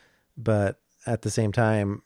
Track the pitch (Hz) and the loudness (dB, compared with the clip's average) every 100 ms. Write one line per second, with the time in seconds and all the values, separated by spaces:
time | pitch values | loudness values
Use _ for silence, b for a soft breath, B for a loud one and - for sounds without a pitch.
0 | b b b - 113 107 98 - _ _ | b b b -8 0 2 0 -4 _ _
1 | - 117 107 101 110 98 113 110 101 101 | -6 -4 -2 -2 0 2 2 2 0 -4